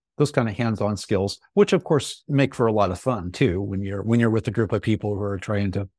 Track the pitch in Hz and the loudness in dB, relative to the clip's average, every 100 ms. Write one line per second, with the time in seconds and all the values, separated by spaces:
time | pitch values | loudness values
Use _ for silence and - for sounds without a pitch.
0 | _ - 147 - 117 101 117 107 104 101 | _ -2 0 2 0 0 -2 0 -2 -2
1 | - 98 98 - _ - 202 190 - 147 | 0 0 0 -6 _ 2 4 2 2 0
2 | - - - 139 135 - 117 107 98 90 | -2 -10 -2 2 2 2 2 2 0 0
3 | - 117 87 - 127 90 101 98 98 98 | -4 -4 -4 0 0 0 -4 -6 -6 -4
4 | 98 117 117 110 110 104 107 107 - 107 | 0 2 4 2 0 -2 0 0 0 -2
5 | 107 101 101 98 - 104 101 98 98 | -2 -4 -4 -6 -2 -2 0 -2 -6